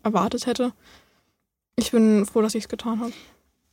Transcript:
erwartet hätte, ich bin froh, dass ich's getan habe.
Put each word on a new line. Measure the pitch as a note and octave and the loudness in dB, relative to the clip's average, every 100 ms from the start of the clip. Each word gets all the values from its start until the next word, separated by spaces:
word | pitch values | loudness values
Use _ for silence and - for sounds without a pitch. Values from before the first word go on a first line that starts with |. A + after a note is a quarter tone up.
erwartet | G#3+ G3+ G3+ B3 B3+ | -2 0 0 -2 -4
hätte, | A#3+ B3 - _ - _ _ _ _ _ _ _ - | -2 -2 -4 _ -20 _ _ _ _ _ _ _ -6
ich | - | 0
bin | A#3 A3 G#3+ G3+ | 4 4 4 2
froh, | A3+ | 0
dass | G#3+ | 0
ich's | A3 - | -2 -8
getan | A3 A#3 A3 | -8 -6 -6
habe. | A#3+ - - _ _ _ _ | -6 -12 -20 _ _ _ _